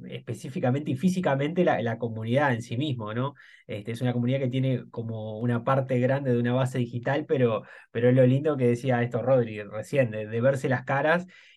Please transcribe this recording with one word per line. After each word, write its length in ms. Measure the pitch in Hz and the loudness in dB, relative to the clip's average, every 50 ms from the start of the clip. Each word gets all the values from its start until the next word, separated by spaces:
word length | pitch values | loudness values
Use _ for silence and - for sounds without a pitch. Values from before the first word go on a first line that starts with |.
| 123 123 | -14 -14
específicamente 800 | - 127 - - 120 - - 143 - 180 - 123 127 147 151 - | -14 -12 -10 -10 -10 -10 -10 -10 -6 -2 0 0 0 0 0 -2
y 60 | 127 | -4
físicamente 680 | - - 185 180 185 175 151 135 135 143 151 175 185 180 | 0 0 0 0 2 0 0 0 0 0 0 0 2 2
la, 160 | 160 139 - | 2 2 2
la 180 | 117 117 113 113 | 0 -4 -4 -4
comunidad 540 | 123 117 110 110 110 113 120 139 147 139 120 | -6 -6 -6 -6 -4 0 0 2 2 2 0
en 80 | 113 | -2
sí 160 | 117 - 120 | -4 -6 -4
mismo, 380 | 113 151 151 127 123 110 104 107 | -4 -2 -2 -4 -4 -6 -6 -4
¿no? 200 | 120 131 143 - - - - - - _ | -4 -4 -4 -6 -10 -18 -20 -20 -20 _
Este, 260 | - 104 104 104 - 117 | -12 -12 -10 -8 -10 -6
es 100 | 117 127 | -2 -2
una 100 | 123 120 | -2 0
comunidad 280 | 120 120 120 131 135 | 0 0 0 0 0
que 80 | 139 123 | -2 -2
tiene 360 | 123 131 131 135 131 113 - - | 0 0 0 0 0 -2 -4 -8
como 480 | - - 110 113 113 110 107 110 110 107 | -10 -10 -8 -8 -8 -8 -8 -8 -6 -2
una 240 | 117 120 120 117 117 | 0 0 0 0 0
parte 340 | - 135 135 131 131 135 123 | 0 0 0 0 0 0 2
grande 340 | 123 127 131 139 143 131 120 | 2 2 0 0 0 0 2
de 60 | 120 | 2
una 140 | 120 120 123 | 2 2 2
base 260 | 127 131 127 - 135 | 2 0 0 0 -2
digital, 460 | 120 117 - 120 117 139 135 151 147 | -4 -2 -4 -4 -4 -2 -2 -2 0
pero, 360 | - 160 135 127 117 110 101 - - - - - _ | 0 2 2 4 2 2 0 -4 -8 -16 -20 -20 _
pero 200 | - 117 120 123 | -2 2 4 6
es 40 | 127 | 6
lo 120 | 127 127 | 8 6
lindo 300 | 127 131 139 143 160 147 | 6 6 4 2 0 0
que 120 | 131 123 120 | 2 2 2
decía 340 | 120 120 139 131 123 120 120 | 2 2 0 0 0 0 0
esto 200 | 113 123 117 110 | 0 -2 -2 2
Rodri 400 | 123 135 131 117 110 107 104 104 | 4 4 4 2 0 -4 -8 -10
recién, 480 | 101 104 107 107 - - 139 131 113 | -10 -10 -10 -8 -2 0 0 0 0
de, 160 | 107 107 107 | -2 -6 -8
de 140 | 107 113 117 | -4 -2 0
verse 280 | 117 135 139 131 - 143 | 2 2 2 2 0 -2
las 160 | 127 127 131 | -2 -2 -2
caras 420 | - 135 139 143 151 165 175 180 185 - - - - - | -2 -2 0 2 2 2 2 0 -4 -12 -20 -20 -20 -20